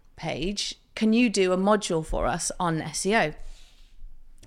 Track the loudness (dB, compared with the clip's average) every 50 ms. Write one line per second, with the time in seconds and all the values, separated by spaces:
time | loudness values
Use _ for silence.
0 | _ -20 _ -10 -6 -6 -4 -4 -4 -4 -4 -4 -6 -6 -8 _ _ _ -6 0
1 | 2 4 6 6 4 4 4 4 4 4 4 2 4 4 4 4 2 0 -2 -2
2 | -2 -2 -2 -2 0 0 -2 -2 -4 -6 -4 -2 -2 0 0 -2 -4 -4 -6 -4
3 | -2 0 2 2 2 0 -2 -8 -10 -12 -12 -14 -18 -20 -20 -20 -20 -20 -18 -16
4 | -16 -14 -14 -16 -18 -20 -20 -18 -6